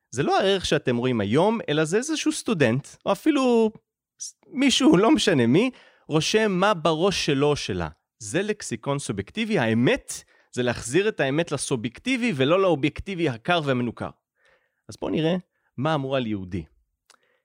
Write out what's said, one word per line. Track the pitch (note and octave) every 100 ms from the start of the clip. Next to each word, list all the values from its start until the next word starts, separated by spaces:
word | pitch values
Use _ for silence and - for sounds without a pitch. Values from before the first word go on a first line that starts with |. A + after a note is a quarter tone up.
| _
זה | A2
לא | E3+ F#4+
הערך | G3 G3 -
שאתם | D3+ - A#2+
רואים | B2+ A#2+
היום, | G2+ C3 G3+ A3+ -
אלא | D3
זה | D#3 G3+
איזשהו | C#4+ D4+ D#4
סטודנט, | D#4 - F#3+ B2 B2 - - -
או |
אפילו | F#3+ D#4+ C#4+ B3+ A#3 A3 - _ _ _ -
ס-, | - - _
מישהו, | - C4+ - C4 E3
לא | A3
משנה | C#4 - D3+ A#2
מי, | D3+ B3+ - - _ -
רושם | D3+ D3+ A3 A3
מה | F3+ G3
בראש | F#3+ D#3+ D#3+ G3 F3 -
שלו | C3+ D3
או | C#3
שלה. | - F#2 D#2 - _ -
זה | G#2 C#3+
לקסיקון | G#3 G#3 - A#2+ - C#3
סובייקטיבי. | - G2+ - - A3 G3+
האמת, | A2+ A2+ C3+ A#3 - - - _ _
זה | -
להחזיר | B2 A2+ - D3+ G#3
את | -
האמת | C#3 C#3+ E3+
לסובייקטיבי | C#3 - C3 A2+ - B3 C4 A#3+ C#3+
ולא | C#3+ F#3
לאובייקטיבי | F#3+ D3+ C#3+ - - F#3 D#3+
הקר | A2+ - F3
והמנוכר. | C#3+ B2 A#2+ - E2+ - _ _ _ _ _ _ -
אז | G#2
בואו | -
נראה | A3 D#3 F3+ - _ _ -
מה | D3
אמרו | D#3 C3+ C3+
על | A#2
יהודי. | G#2 F#2 F2+ D#2+ _ _ _ _ _ _ _